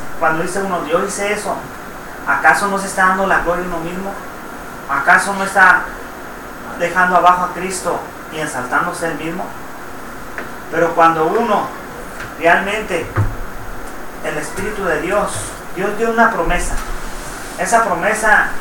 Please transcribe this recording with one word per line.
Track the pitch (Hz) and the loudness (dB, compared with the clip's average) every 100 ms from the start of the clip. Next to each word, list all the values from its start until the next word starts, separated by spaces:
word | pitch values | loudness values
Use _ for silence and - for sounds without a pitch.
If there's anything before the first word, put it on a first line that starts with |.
| - - | -8 0
cuando | 160 156 | 0 2
dice | 180 196 | -2 -2
uno, | 196 175 147 | -2 -2 0
"Yo | 170 | 0
hice | 190 196 202 | 0 -2 -2
eso", | 208 196 - - - - - - - - | -2 -2 -6 -8 -12 -12 -12 -12 -6 0
¿acaso | - - - 202 | 4 4 4 2
no | 190 | 0
se | 190 | -2
está | - 190 | 2 4
dando | 190 196 | 4 2
la | 165 | 2
gloria | 170 175 | 2 0
a | 180 | -2
uno | 170 | -4
mismo? | 160 185 196 202 - - - - - - - | -4 -4 -6 -8 -10 -12 -14 -12 -12 -12 -2
¿Acaso | - - - 214 | 2 6 4 4
no | 196 | 0
está | 196 202 185 180 - - - - - - - - - - | 2 6 8 8 2 -8 -12 -12 -12 -12 -14 -12 -10 -4
dejando | 170 180 180 180 | 0 2 4 6
abajo | 175 175 143 | 6 6 2
a | |
Cristo | 175 185 185 175 - - - - | -2 -4 -4 -2 -4 -6 -12 -10
y | 156 | -6
exaltándose | 147 - - - 175 175 170 | -4 -4 0 0 0 -2 -4
él | |
mismo? | - 156 180 202 - - - - - - - - - - - - | -2 -4 -4 -6 -10 -12 -12 -12 -12 -12 -12 -10 -10 -10 -10 -4
Pero | 160 170 | 0 2
cuando | 170 165 160 160 | 6 6 6 2
uno | 214 220 202 - - - - - - - - | 2 2 2 0 -8 -12 -12 -12 -10 -12 2
realmente, | 165 180 196 214 208 170 - - - - - - - - - - - - | 4 4 2 -4 -2 -4 -2 0 0 0 -6 -8 -8 -8 -8 -8 -10 -6
el | 156 151 | -6 -4
Espíritu | - 185 202 202 | -4 -4 -4 -2
de | 185 156 | 0 0
Dios, | 165 208 208 - - - - | 2 0 0 -4 -8 -10 -8
Dios | - 202 202 | -4 -2 0
dio | 233 | 2
una | 226 226 | 4 4
promesa. | 185 165 175 - - - - - - - - - - | 4 2 2 2 0 -2 -6 -6 -8 -8 -10 -8 -4
Esa | 185 233 | 2 4
promesa, | 294 - 190 220 220 185 - - | 4 2 0 2 4 4 4 -2